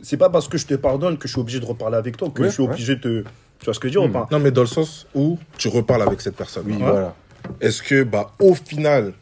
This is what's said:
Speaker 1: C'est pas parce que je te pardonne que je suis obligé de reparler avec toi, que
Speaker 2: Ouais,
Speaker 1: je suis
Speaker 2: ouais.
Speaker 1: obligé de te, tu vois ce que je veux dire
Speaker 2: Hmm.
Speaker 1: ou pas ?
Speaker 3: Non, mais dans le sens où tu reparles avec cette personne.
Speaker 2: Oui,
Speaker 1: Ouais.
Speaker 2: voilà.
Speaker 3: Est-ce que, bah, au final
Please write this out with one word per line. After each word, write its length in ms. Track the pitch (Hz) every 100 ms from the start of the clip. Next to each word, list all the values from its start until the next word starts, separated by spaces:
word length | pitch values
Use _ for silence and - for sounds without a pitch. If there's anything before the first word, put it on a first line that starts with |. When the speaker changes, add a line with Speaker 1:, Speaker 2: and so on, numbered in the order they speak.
Speaker 1:
C'est 140 | - 147
pas 100 | 185
parce 160 | 170 -
que 100 | 165
je 80 | -
te 80 |
pardonne 420 | 139 143 135 175 165
que 80 | 127
je 60 |
suis 80 | 131
obligé 180 | 117 127
de 60 |
reparler 320 | 110 117 110 113
avec 200 | 117 117
toi, 140 | 170
que 120 | 139
Speaker 2:
Ouais, 60 | 175
Speaker 1:
je 40 |
suis 100 | 202
Speaker 2:
ouais. 60 | 127
Speaker 1:
obligé 260 | 127 120 127
de 40 |
te, 220 | 120 113 101 - _ _
tu 60 |
vois 100 | -
ce 60 | 107
que 80 | 131
je 60 |
veux 60 | 170
dire 80 | 165
Speaker 2:
Hmm. 20 |
Speaker 1:
ou 140 | 120
pas ? 40 | 120
Speaker 3:
Non, 80 | 151
mais 120 | 143
dans 80 | 127
le 60 | 120
sens 380 | - 156 - -
où 220 | 139 151 170 - -
tu 100 | 113
reparles 340 | 113 110 123
avec 180 | 98 98
cette 160 | - -
personne. 280 | 95 - 101
Speaker 2:
Oui, 80 |
Speaker 1:
Ouais. 40 | 104 101
Speaker 2:
voilà. 260 | 101 90 85 _ - - -
Speaker 3:
Est-ce 220 | 113 -
que, 220 | - 139
bah, 280 | 127 104 104 -
au 160 | 196
final 600 | 165 - 151 151 143 101 92